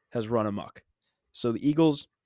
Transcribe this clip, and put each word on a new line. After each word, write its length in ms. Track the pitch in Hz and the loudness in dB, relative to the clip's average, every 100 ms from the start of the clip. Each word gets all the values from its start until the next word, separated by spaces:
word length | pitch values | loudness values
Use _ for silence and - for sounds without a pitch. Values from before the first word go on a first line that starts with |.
| _ | _
has 180 | 120 107 | -6 -2
run 160 | 117 107 | -2 -2
amok. 380 | 101 - - _ _ _ _ _ | -4 -10 -16 _ _ _ _ _
So 180 | - 120 | -4 -2
the 160 | 113 139 | 0 0
Eagles 400 | 151 160 143 - _ | 4 4 2 -6 _